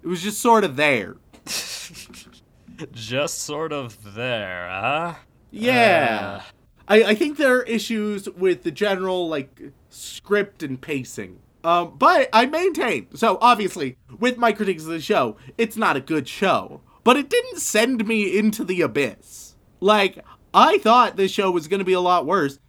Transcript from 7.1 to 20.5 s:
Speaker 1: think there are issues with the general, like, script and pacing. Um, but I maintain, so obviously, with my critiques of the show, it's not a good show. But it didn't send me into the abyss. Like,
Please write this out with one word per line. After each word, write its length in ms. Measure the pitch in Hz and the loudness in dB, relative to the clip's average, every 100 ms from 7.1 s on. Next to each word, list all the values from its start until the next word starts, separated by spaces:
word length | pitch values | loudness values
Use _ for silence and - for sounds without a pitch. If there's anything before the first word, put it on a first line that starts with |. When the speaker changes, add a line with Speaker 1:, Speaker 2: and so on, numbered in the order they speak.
Speaker 1:
think 220 | 214 311 294 | 2 0 0
there 220 | 277 254 | 2 2
are 40 | |
issues 680 | 247 226 - 226 214 202 202 | 0 -4 -4 -4 -4 -6 -8
with 340 | 175 190 170 | -2 0 0
the 80 | 170 | -4
general, 560 | 147 208 190 190 185 170 | -2 -2 0 -2 -4 -2
like, 320 | 156 131 _ 139 - _ | -4 -8 _ -20 -20 _
script 680 | - - - - 202 202 _ | -20 -18 -18 -2 0 0 _
and 180 | 156 131 | -8 -8
pacing. 580 | - 147 123 - 98 92 _ _ | -6 -6 -6 -12 -12 -14 _ _
Um, 300 | 165 175 170 160 | 0 0 0 2
but 320 | 277 349 262 | 4 4 4
I 140 | 220 254 | 4 4
maintain, 680 | 311 370 302 269 156 92 | 2 -2 0 -2 -2 -6
so 240 | - 226 185 | -2 0 4
obviously, 560 | 240 240 196 - 139 123 _ 123 | 4 4 0 -4 -8 -8 _ -2
with 180 | 240 247 | -2 2
my 140 | 240 | 0
critiques 320 | 214 202 165 | 0 -2 -4
of 60 | 156 | -6
the 120 | 165 | -10
show, 360 | 143 202 123 107 - - | -2 0 0 -4 -18 -4
it's 200 | 226 220 | -4 0
not 200 | 208 143 | 0 0
a 40 | |
good 260 | 131 160 131 | -2 -4 -4
show. 540 | - 190 131 92 - _ _ | -4 0 0 -2 -18 _ _
But 120 | - 254 | 2 2
it 140 | 269 | 2
didn't 300 | 480 508 381 | -2 -2 -8
send 460 | - 214 233 254 214 | -2 0 2 0 0
me 300 | 226 202 180 | 0 0 2
into 280 | 214 208 | 0 0
the 160 | 175 185 | -4 0
abyss. 720 | 151 123 131 - - - - _ _ _ | 0 0 -2 -4 -20 -20 -20 _ _ _
Like, 460 | 185 214 196 - - - _ | 2 2 2 -4 -20 -20 _